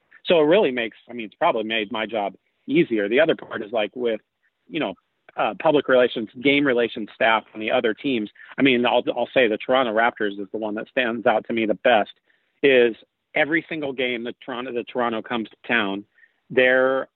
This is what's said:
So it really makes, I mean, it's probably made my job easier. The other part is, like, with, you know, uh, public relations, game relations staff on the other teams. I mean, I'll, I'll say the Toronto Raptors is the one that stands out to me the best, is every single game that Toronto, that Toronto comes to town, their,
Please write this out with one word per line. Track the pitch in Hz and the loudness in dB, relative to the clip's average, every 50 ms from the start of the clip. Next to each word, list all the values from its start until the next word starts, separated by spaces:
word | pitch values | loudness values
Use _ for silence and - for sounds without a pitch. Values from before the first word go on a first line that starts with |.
| _ _ _ _ - | _ _ _ _ -2
So | - 185 165 | 2 2 4
it | 151 | 4
really | 147 170 214 208 143 | 4 4 4 4 2
makes, | 127 123 117 110 - _ _ - | 0 -4 -6 -6 -8 _ _ -14
I | 120 | -12
mean, | 120 110 | -12 -12
it's | 98 - | -12 -6
probably | - 156 170 127 113 107 | -2 0 0 0 0 -2
made | 110 113 113 107 98 | -2 -2 -4 -4 -4
my | 117 110 110 | -4 -6 -4
job | 104 110 107 101 98 92 _ _ _ _ _ _ | -4 -4 -4 -4 -4 -8 _ _ _ _ _ _
easier. | - 135 165 165 - 117 107 101 101 | 0 2 2 2 2 0 -2 0 2
The | 117 135 | 2 2
other | 160 160 131 | 2 2 0
part | - - - - - 113 | -2 -6 -10 -10 -10 -8
is, | 101 | -6
like, | 117 113 104 104 - | -4 -4 -4 -4 -6
with, | 127 123 117 110 107 _ _ _ _ _ _ _ _ _ - | -6 -4 -4 -4 -6 _ _ _ _ _ _ _ _ _ -10
you | - 160 | -8 -6
know, | 131 101 - - _ _ _ _ _ _ _ | -6 -6 -8 -12 _ _ _ _ _ _ _
uh, | - 143 117 104 190 | -4 -4 -4 -4 -2
public | - 160 147 143 - | 0 2 2 2 2
relations, | - 131 123 123 117 - 127 110 - - 127 | 2 4 4 4 2 0 -4 -8 -8 -6 -2
game | 120 139 139 143 147 | 0 2 2 2 2
relations | 139 123 120 120 110 - 123 107 - - | 2 2 2 0 -2 -4 -8 -12 -10 -4
staff | - - 113 113 107 - _ - | 0 2 2 2 0 -2 _ -12
on | 107 | -8
the | 107 110 | -4 -2
other | 123 127 120 110 104 | 0 0 0 0 -2
teams. | - - 143 131 113 107 101 - - - - - | -2 -4 -2 -2 -2 -4 -6 -10 -16 -20 -12 -2
I | - | 0
mean, | 135 139 127 120 120 | 2 4 4 4 2
I'll, | 120 113 123 - 151 - | 2 2 0 0 -2 -2
I'll | 123 117 - - | -4 -4 0 2
say | 139 127 | 2 4
the | 104 107 | 4 2
Toronto | 101 - - 127 131 131 117 104 | -2 0 0 2 2 2 2 2
Raptors | 110 113 120 - - 110 101 101 101 | 2 2 2 0 -2 -4 -6 -6 -8
is | 101 95 | -10 -10
the | - | -8
one | 107 110 107 104 | -8 -6 -6 -6
that | 110 120 - | -8 -10 -6
stands | - 131 127 113 117 120 - | -4 -2 -2 -2 -2 0 0
out | 123 110 113 - | 2 2 2 0
to | - 117 | -2 -4
me | 113 113 | -2 0
the | 101 104 | -2 -2
best, | - - 123 120 104 98 - - _ _ _ _ _ _ _ _ _ | 0 2 2 4 2 2 -2 -8 _ _ _ _ _ _ _ _ _
is | - 139 131 127 120 117 110 - _ _ _ _ _ _ - | 2 4 6 6 4 4 0 -4 _ _ _ _ _ _ -4
every | 147 156 139 165 160 156 | -2 -2 0 -2 -4 -4
single | - 170 160 147 135 131 | -6 -8 -8 -8 -6 -4
game | 120 127 123 123 113 117 | -4 -4 -4 -4 -6 -8
that | 123 107 - - | -10 -12 -12 -12
Toronto, | - 127 117 127 131 120 | -12 -10 -10 -8 -8 -8
that | 120 107 | -8 -8
Toronto | - - 127 120 117 113 110 | -6 -4 -4 -2 -2 -4 -4
comes | 101 - 123 117 107 - | -6 -6 -6 -6 -6 -8
to | - _ - | -12 _ -6
town, | - 123 117 107 98 98 101 101 _ _ _ _ _ _ _ _ - | -2 -2 0 0 -2 -4 -6 -8 _ _ _ _ _ _ _ _ -2
their, | - 127 127 127 127 131 131 131 135 131 135 - _ | 2 2 4 4 4 4 2 2 0 -2 -4 -8 _